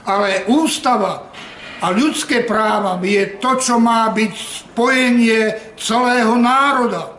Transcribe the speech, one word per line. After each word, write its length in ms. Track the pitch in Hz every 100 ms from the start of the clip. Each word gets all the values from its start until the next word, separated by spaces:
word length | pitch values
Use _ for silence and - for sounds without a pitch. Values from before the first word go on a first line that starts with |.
| -
Ale 400 | 202 202 190 196
ústava 800 | 285 320 - 262 233 190 139 - - - - - -
a 160 | 175
ľudské 480 | 190 302 - - 240
práva 560 | 233 214 214 208 190 180
je 400 | 190 202 196 -
to, 240 | 254 254
čo 160 | 247 233
má 320 | 233 226 220
byť 240 | 202 214
spojenie 1400 | - - - - - 247 262 254 240 226 220 220 214 - -
celého 560 | - 233 247 247 226
národa. 800 | 240 240 269 277 269 233 180 151